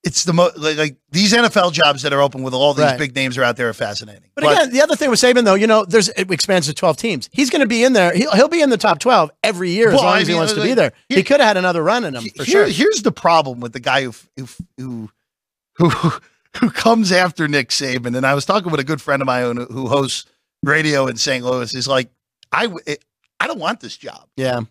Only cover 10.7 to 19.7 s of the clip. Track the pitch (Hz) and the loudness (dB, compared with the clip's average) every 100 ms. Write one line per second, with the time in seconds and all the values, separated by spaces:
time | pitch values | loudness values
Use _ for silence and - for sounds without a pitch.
10.7 | 247 143 _ _ 214 - 285 226 190 180 | 2 0 _ _ -2 2 4 4 2 0
11.7 | 170 156 240 190 127 113 - 143 381 403 | 0 0 -2 -4 -8 -12 -8 0 2 2
12.7 | 160 349 415 214 - 175 165 139 120 120 | 2 0 2 -4 0 2 2 0 -8 -10
13.7 | 131 127 135 131 110 _ - 127 - 175 | -8 -4 -2 -4 -12 _ -18 -18 -18 -20
14.7 | - 127 117 107 _ _ _ _ _ _ | -14 -12 -12 -14 _ _ _ _ _ _
15.7 | - 170 - 160 - _ _ _ - 233 | 0 0 2 -2 -4 _ _ _ -4 -4
16.7 | - 226 226 196 180 180 - 151 143 123 | 0 2 2 2 2 0 -2 -2 -2 -2
17.7 | - 139 127 120 123 131 143 - 202 175 | -4 -4 -4 -4 -2 0 0 0 -2 0
18.7 | 151 135 151 - 139 131 123 123 120 123 | -4 -4 -6 -2 -2 0 -2 -2 -4 -8